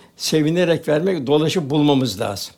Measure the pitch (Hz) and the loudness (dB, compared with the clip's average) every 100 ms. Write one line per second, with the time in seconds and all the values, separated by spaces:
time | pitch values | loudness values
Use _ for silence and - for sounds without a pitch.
0 | - - - 156 151 175 170 160 - 151 | -20 -12 -2 0 2 2 0 0 0 0
1 | 190 175 131 151 156 190 135 151 147 135 | 0 -2 0 2 2 -2 -2 2 4 2
2 | 127 95 104 98 - | 0 -4 -6 -6 -12